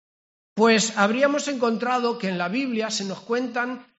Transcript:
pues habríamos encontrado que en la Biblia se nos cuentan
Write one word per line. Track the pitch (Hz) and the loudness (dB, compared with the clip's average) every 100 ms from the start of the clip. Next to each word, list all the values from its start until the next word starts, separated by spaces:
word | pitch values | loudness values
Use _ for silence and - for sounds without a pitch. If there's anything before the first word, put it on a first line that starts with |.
| _ _ _ _ _ | _ _ _ _ _
pues | - 226 220 220 - | 2 4 4 2 2
habríamos | 202 233 285 285 285 | 2 4 2 2 -2
encontrado | 269 233 226 240 254 240 233 | -2 0 0 0 0 0 -2
que | 190 | -4
en | 180 | -2
la | 175 | -2
Biblia | 226 269 226 220 | -2 -2 -2 -4
se | 214 | -4
nos | 202 180 | -6 -8
cuentan | - 240 254 233 247 254 - | -4 -4 -2 -4 -6 -6 -14